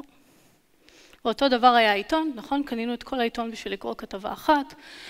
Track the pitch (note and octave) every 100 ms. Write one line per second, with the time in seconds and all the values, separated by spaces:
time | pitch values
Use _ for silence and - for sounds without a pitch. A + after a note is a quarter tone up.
0 | C#4+ _ _ _ _ _ _ _ _ -
1 | - - A#3+ - C#4+ B3 B3 A#3+ A3 G3+
2 | G#3 D#4+ D#4+ A#3+ G3+ C#4 C#4+ A#3 A#3 A#3+
3 | - C4+ A#3 - A3+ A3 G#3 G3 A#3 A3+
4 | A3+ G3 G3 - - D4+ C#4 - - -
5 | -